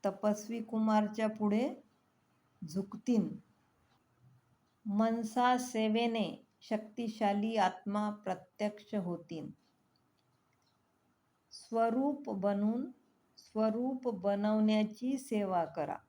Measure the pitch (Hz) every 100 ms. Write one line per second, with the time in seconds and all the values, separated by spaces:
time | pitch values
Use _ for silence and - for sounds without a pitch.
0 | 202 190 214 214 - 233 220 220 220 214
1 | 208 214 220 220 208 208 277 - _ _
2 | _ _ _ _ _ _ 160 170 196 -
3 | - 233 165 - _ _ _ _ _ _
4 | _ _ _ _ _ _ _ _ 214 202
5 | 226 226 220 - 247 247 247 220 220 220
6 | 233 226 180 - _ _ - 214 214 -
7 | 233 - 208 202 220 226 185 - - 208
8 | 208 208 - 180 - _ 208 208 - 214
9 | 175 175 165 160 - - _ _ _ _
10 | _ _ _ _ _ _ _ _ _ _
11 | _ _ _ _ _ - - 226 233 233
12 | 277 285 - 202 202 202 208 233 269 -
13 | _ _ _ - - 214 220 220 254 262
14 | 247 208 190 202 208 214 214 214 214 214
15 | 247 262 - 214 196 185 160 - 143 -